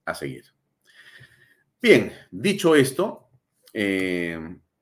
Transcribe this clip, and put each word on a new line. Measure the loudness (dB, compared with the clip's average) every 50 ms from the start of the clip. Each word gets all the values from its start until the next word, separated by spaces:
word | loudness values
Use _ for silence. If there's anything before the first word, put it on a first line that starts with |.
| _
a | -12 -10
seguir. | -10 -10 -12 -12 -14 -18 _ _ _ _ _ _ _ _ _ _ -20 -20 -20 -20 -20 -20 _ _ _ _ _ _ _ _ _ _ _
Bien, | 4 6 6 6 6 0 -8 -16 -20 _
dicho | -14 -4 -2 -2 -2 2 2 4 4
esto, | 4 4 2 0 -4 -4 -4 -6 -12 _ _ _ _ _ _ _ _ _ -12 _
eh, | -4 -2 -2 -2 -2 -2 -4 -4 -4 -4 -6 -8 -10 -12 -14 -16 -18 _ _ _ _